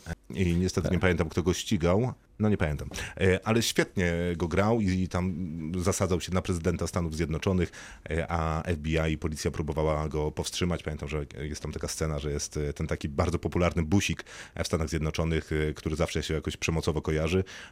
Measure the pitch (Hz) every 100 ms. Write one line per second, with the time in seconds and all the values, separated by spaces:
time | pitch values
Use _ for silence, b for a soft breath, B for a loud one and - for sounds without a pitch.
0 | - 85 - 62 90 85 92 - 85 90
1 | 92 85 80 - 85 85 - - 82 95
2 | 123 - _ - 107 101 78 73 - B
3 | B - 95 92 - 113 113 - 165 -
4 | 87 85 87 85 87 87 101 117 98 92
5 | 90 90 92 80 90 82 78 90 87 92
6 | 95 87 - 92 - 87 85 82 85 90
7 | 85 78 78 80 101 92 85 B B B
8 | - 80 80 85 80 80 - 80 76 80
9 | 80 78 85 76 85 - 76 78 78 76
10 | 78 76 76 76 80 - 90 82 - 76
11 | 71 76 73 - 73 76 76 - - -
12 | 80 73 73 73 - 80 73 - 80 82
13 | 80 71 87 82 82 87 87 85 78 101
14 | - 82 B B B - 85 85 80 82
15 | 78 - 80 80 - 78 76 73 82 78
16 | 80 82 - 78 - - - 82 82 76
17 | 78 78 80 92 95 B B